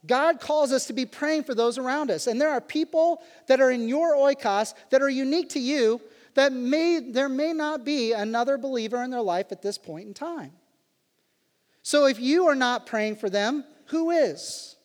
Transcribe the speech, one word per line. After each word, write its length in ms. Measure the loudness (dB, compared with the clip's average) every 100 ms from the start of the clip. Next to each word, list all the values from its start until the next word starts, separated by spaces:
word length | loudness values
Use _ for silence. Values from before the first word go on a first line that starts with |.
| 0
God 320 | 2 2 0
calls 320 | 0 0 2
us 160 | 0 -2
to 60 |
be 120 | -6 -6
praying 380 | -4 -2 -2
for 100 | -2
those 240 | 0 0 0
around 320 | -4 -2 -2
us. 160 | -2 -2
And 120 | 0
there 120 | 2
are 100 | 0
people 600 | -4 -4 -2 2 2 2 -6 -20 2
that 120 | 4
are 120 | 4
in 180 | 2 0
your 260 | 0 2 4
oikos 580 | 4 2 0 0 -2 -6 0
that 120 | 2
are 80 | 2
unique 400 | 0 0 0 -2
to 100 | -4
you 400 | -2 2 2 0 -4 -20 _ 2
that 180 | 2
may, 460 | 2 0 2 2 0
there 280 | -2 -2 -2
may 240 | -2 -2
not 320 | -2 -4 -4
be 300 | -4 -2 0
another 440 | -2 -2 -2 0 -2
believer 460 | -2 -4 -4 -4
in 80 | -4
their 100 | -4
life 300 | -2 -2 -4
at 100 | -6
this 160 | -8 -8
point 300 | -12 -14 -14
in 60 |
time. 400 | -12 -10 -10 -12 _ _ _ _ _ _ _ _ _ _ _ _ _
So 240 | -2 2 4
if 160 | 2
you 260 | 0 2 4
are 80 | 2
not 300 | 0 -2 -4
praying 320 | -4 -4 -4
for 120 | -4
them, 360 | -2 0 -2 -8 -20 -8
who 240 | -4 0
is? 680 | 2 0 -2 -12 -14 -16 -20